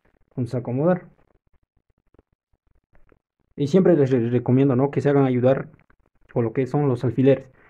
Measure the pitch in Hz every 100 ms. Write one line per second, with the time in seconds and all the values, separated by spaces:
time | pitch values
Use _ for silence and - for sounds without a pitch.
0 | _ _ _ - 123 123 120 127 165 180
1 | - _ _ _ _ _ _ _ _ _
2 | _ _ _ _ _ _ _ _ _ -
3 | _ _ _ _ _ - 143 180 180 160
4 | 131 127 117 123 123 127 139 123 143 139
5 | 143 143 135 123 127 - - - _ _
6 | _ _ _ - 113 - 127 147 143 123
7 | 127 135 135 135 - _ _